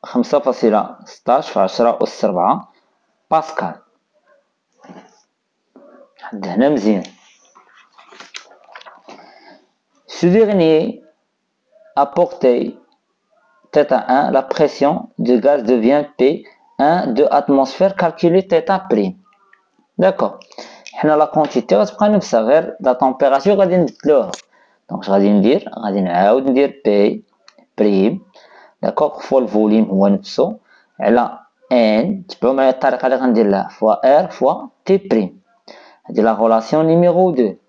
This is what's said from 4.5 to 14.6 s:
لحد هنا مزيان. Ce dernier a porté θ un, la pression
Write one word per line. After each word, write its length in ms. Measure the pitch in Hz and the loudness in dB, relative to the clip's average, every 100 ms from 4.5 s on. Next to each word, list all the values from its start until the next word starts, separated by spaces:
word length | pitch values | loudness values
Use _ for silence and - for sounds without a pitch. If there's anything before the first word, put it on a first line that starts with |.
| _ _ _ - 170 _ _ _ _ _ _ _ _ - _ _ _ | _ _ _ -20 -20 _ _ _ _ _ _ _ _ -20 _ _ _
لحد 280 | - 104 95 | -18 -12 -8
هنا 220 | 90 135 | -2 0
مزيان. 340 | 143 104 101 - _ _ _ _ _ _ _ _ _ - - - - - - _ - - - - - - - - - _ _ _ _ _ | 0 0 -2 -6 _ _ _ _ _ _ _ _ _ -20 -20 -20 -20 -20 -20 _ -20 -20 -20 -20 -20 -20 -20 -20 -20 _ _ _ _ _
Ce 180 | - 175 | -2 2
dernier 760 | 196 214 202 160 156 - - _ _ _ _ _ _ _ _ _ - | 4 4 2 4 2 0 -8 _ _ _ _ _ _ _ _ _ -2
a 100 | 143 | -2
porté 500 | - 180 - 131 120 - - _ _ _ _ _ _ _ _ _ | 0 -2 0 0 0 -4 -10 _ _ _ _ _ _ _ _ _
θ 40 | 151 147 127 - 131 | -2 0 -2 0 0
un, 140 | 135 | 2
la 120 | 131 - | -2 -2
pression 400 | - | 0